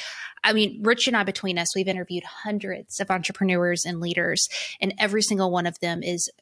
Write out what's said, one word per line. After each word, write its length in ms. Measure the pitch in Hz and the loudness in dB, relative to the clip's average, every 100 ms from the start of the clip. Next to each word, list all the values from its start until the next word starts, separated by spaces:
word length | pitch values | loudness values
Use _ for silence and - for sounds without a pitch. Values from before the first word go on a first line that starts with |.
| - - - - - | -12 -12 -14 -2 2
I 60 | |
mean, 300 | 220 208 - | 4 2 2
Rich 260 | 214 240 262 | 2 4 4
and 80 | 233 | 2
I, 60 | |
between 340 | 196 190 196 175 | 0 -2 -2 0
us, 160 | 170 | 0
we've 140 | - 190 | 0 0
interviewed 340 | 185 175 180 | 0 -2 -6
hundreds 760 | - - 214 214 196 180 - - | -8 -10 -4 -4 -4 -8 -8 -6
of 100 | 196 | 0
entrepreneurs 760 | 185 170 190 190 180 175 175 - | 0 0 0 2 4 4 2 -2
and 120 | 175 | -2
leaders, 480 | 170 170 170 170 - - - - | -2 0 0 0 0 -2 -8 -4
and 140 | 190 - | -4 0
every 240 | 214 208 | 0 2
single 280 | 214 202 185 | 2 2 2
one 140 | 175 | 2
of 160 | 175 170 | 0 -2
them 220 | 170 170 | -4 -2
is 280 | 170 175 - - | -2 -2 -4 -6